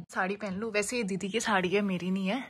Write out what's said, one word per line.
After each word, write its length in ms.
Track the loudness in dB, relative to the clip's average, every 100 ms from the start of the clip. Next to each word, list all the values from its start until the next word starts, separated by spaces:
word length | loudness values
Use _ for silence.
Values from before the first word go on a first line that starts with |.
| -6
साड़ी 260 | 0 0 0
पहन 180 | -4
लूँ। 160 | -4 -2
वैसे 240 | 0 0 0
ये 60 |
दीदी 240 | 0 -2 -2
की 120 | -2
साड़ी 280 | 2 2 4
है, 120 | 2
मेरी 280 | 2 0 0
नहीं 160 | 0 0
है, 160 | -2